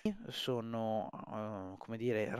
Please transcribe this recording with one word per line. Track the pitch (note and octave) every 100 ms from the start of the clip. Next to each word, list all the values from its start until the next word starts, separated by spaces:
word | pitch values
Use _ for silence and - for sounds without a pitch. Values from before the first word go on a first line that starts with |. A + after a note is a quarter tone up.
| A3 G3+ -
sono, | - - B2 A2+ A2+ A2 G#2+ -
eh, | - - G#2+ G#2+ G#2 F#2 G2
come | - A2+
dire, | A#2 G#2+ G#2+ A#2